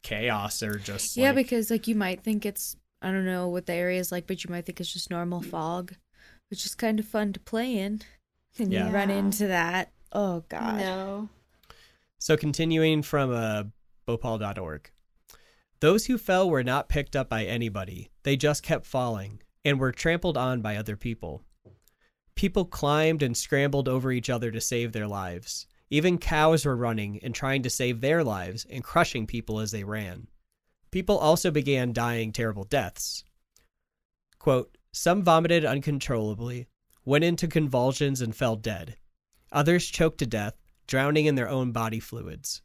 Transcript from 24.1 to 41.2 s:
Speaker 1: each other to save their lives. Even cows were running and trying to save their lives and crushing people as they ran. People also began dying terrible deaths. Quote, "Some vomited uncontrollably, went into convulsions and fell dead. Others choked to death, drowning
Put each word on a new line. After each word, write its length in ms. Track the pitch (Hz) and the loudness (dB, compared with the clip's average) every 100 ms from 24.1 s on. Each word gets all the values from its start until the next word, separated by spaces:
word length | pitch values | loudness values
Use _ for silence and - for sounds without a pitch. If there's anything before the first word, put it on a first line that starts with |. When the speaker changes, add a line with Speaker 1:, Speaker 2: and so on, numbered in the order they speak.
Speaker 1:
each 160 | 127 117 | -2 -2
other 200 | 120 120 | -2 -2
to 120 | 110 | -4
save 320 | - 120 117 | -2 -2 -2
their 140 | 110 104 | -4 -4
lives. 600 | 101 92 87 - - - _ _ | -4 -6 -8 -10 -12 -12 _ _
Even 280 | 143 175 175 | 2 2 2
cows 480 | - 156 156 160 147 | 2 4 6 6 2
were 100 | 123 | 0
running 440 | 120 110 104 101 | 0 -2 -4 -6
and 100 | 131 | -8
trying 300 | 117 135 135 | -6 -2 0
to 60 | 123 | -2
save 320 | - 123 117 | -2 -2 0
their 220 | 131 165 | 2 2
lives 420 | 143 101 90 107 - | 2 0 -4 -8 -10
and 140 | 131 | -10
crushing 420 | - - 165 131 110 | 0 2 2 0 -4
people 340 | 120 - 107 | -6 -4 -4
as 120 | 107 | -4
they 120 | 107 | -6
ran. 440 | 98 107 101 87 - _ _ _ _ _ _ | -6 -6 -6 -10 -16 _ _ _ _ _ _
People 260 | 185 185 202 | -4 2 4
also 320 | 151 165 185 | 6 4 4
began 420 | 151 139 139 123 | 2 2 2 2
dying 380 | 117 117 117 113 | 0 0 0 -4
terrible 320 | 107 113 104 98 | -2 -4 -4 -2
deaths. 580 | 143 92 - - - - _ _ _ _ _ _ _ _ _ _ _ | 0 -2 -6 -8 -10 -14 _ _ _ _ _ _ _ _ _ _ _
Quote, 380 | - 127 117 _ _ | 2 2 0 _ _
"Some 320 | - - 185 | -2 2 4
vomited 400 | 180 160 165 170 151 | 6 6 6 4 2
uncontrollably, 1000 | 135 139 143 - 120 107 107 120 123 123 _ _ _ - | 0 0 -2 0 0 0 -4 -6 -8 -12 _ _ _ 2
went 180 | 143 | 4
into 240 | 165 170 170 | 4 2 2
convulsions 760 | 165 151 127 127 131 143 135 | 2 2 4 2 2 0 0
and 140 | 117 110 | -2 0
fell 200 | 127 113 | 0 0
dead. 420 | 110 95 82 - - _ _ _ _ | -4 -6 -10 -16 -20 _ _ _ _
Others 360 | - 147 175 - | 0 4 4 2
choked 300 | - 165 - | 2 2 2
to 60 | 127 | -2
death, 300 | 107 104 - _ _ - | -2 -4 -8 _ _ -2
drowning 380 | 131 139 151 | 2 4 4